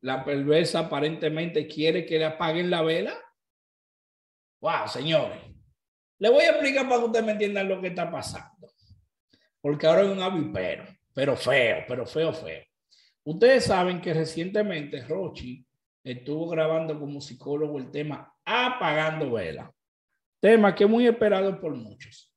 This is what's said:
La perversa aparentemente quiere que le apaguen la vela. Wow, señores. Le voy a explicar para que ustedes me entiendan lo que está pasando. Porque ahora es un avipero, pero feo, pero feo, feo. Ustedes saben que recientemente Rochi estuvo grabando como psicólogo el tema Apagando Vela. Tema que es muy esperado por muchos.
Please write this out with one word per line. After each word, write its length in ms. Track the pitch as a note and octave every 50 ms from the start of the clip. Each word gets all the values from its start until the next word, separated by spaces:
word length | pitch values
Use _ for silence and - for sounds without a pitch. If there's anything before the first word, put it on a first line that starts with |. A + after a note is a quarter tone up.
| -
La 220 | C3 C3 C#3 -
perversa 540 | C#3+ C#3+ C#3 C#3 C#3+ D3+ D#3+ E3+ D#3 - E3+
aparentemente 880 | D#3+ E3 D#3 C#3 D3 D#3 D#3+ D#3 E3 D#3 D3+ D#3 E3+ F3 E3+ D#3 C#3
quiere 400 | - - D3 D3+ D#3+ F3 F3+ D#3+
que 100 | - E3
le 80 | D#3 D#3+
apaguen 460 | D#3 D#3 - F3 D#3+ D#3+ E3+ F3+ F3+
la 100 | F3 E3+
vela. 320 | D#3+ D#3+ D#3+ E3 G3 C4+ - - - - _ _ _ _ _ _ _ _ _ _ _ _ _ _ _ _ _ _ _ _ _ _ _ _ _ _
Wow, 280 | - D#3 E3 D3+ -
señores. 500 | - - B2+ C3+ D#3+ D#3+ D3 C3 G#2 - - - - - - _ _ _ _ _ _ _ _ _ _ _
Le 120 | _ F#3+ A3
voy 140 | B3 D4 E4
a 80 | D#4+ D4+
explicar 360 | D4 D4 C#4 C4 C4+ C4 B3
para 120 | B3 A#3+
que 40 | A#3
ustedes 180 | A3+ A3+ A3+ A3
me 100 | G#3+ G#3+
entiendan 360 | G3+ G#3 G3+ G3+ G3 G3 F#3+
lo 100 | F#3+ F#3
que 100 | F#3 F3+
está 200 | E3+ F3 E3+ -
pasando. 600 | - C#3 B2 - - - - - _ _ - - _ _ _ _ - _ _ _ _ _ _ _ _ _ _ _ _ _
Porque 240 | - C#3+ D3 D3 D#3
ahora 160 | D#3+ E3 F#3
es 60 | G3+
un 160 | G3 G3 F#3+ F#3
avipero, 640 | F#3+ F#3+ E3+ C#3+ G2+ - F#2+ F#2 F2+ D2 - - - - _ _ _ _
pero 240 | - C3+ C#3 B2+
feo, 480 | - - B2 C3+ C3+ B2 A2+ G2 - -
pero 200 | - B2+ B2+ A#2
feo, 260 | - - D#3 D#3+ D#3+ -
feo. 300 | - - E2 D#2+ D2+ - _ _ _ _ _ _ _ _ _ _ _ _
Ustedes 400 | D3 D#3 F3+ A3+ B3 C4+ B3+ -
saben 360 | - G#3 F#3 F3+ F3+ F3+ F3
que 100 | - F3+
recientemente 920 | D#3+ D#3+ D#3+ D3+ - E3+ E3+ F#3+ G3 G#3 G#3 G3+ F3+ D#3 D3 C#3 - C#3 A#2
Rochi 580 | B2+ D#3+ F#3+ F#3 D#3 - - A#2+ B2 B2+ C3 _ _ _ _ _ _ _ _ _
estuvo 460 | C3 B2 B2 B2 D3 D3 D#3 E3 E3
grabando 500 | F3 E3 D#3 D#3 D#3+ D#3+ D#3+ D#3+ D3+ D3
como 220 | C#3+ C#3 C#3+ C#3+
psicólogo 560 | C#3 - A#2+ - - C#3 D3 D3 D#3 D3 D3
el 140 | C#3 C3 B2
tema 420 | - D3 D3+ D3+ C#3 C3 - _ _ _ _
Apagando 920 | - G#3 A#3+ B3 B3 - - F3+ D#3+ D3+ D#3 D#3 D#3+ D#3+ D#3 D#3 C3 A#2
Vela. 380 | G#2+ F#2 D#2+ D2+ C#2 - - _ _ _ _ _ _ _ _ _ _ _ _ _ _
Tema 340 | - G3 A3+ A3 G#3 G3+ F#3+
que 120 | - G3+
es 40 | G3+
muy 160 | A3+ A#3 B3
esperado 560 | A#3+ A3+ A#3 A#3 G#3 G3+ F#3+ G3 G3 F3+ D#3
por 140 | - D#3+ C#3
muchos. 580 | B2 A2 G#2 G2 _ - G#2+ - - _ _ _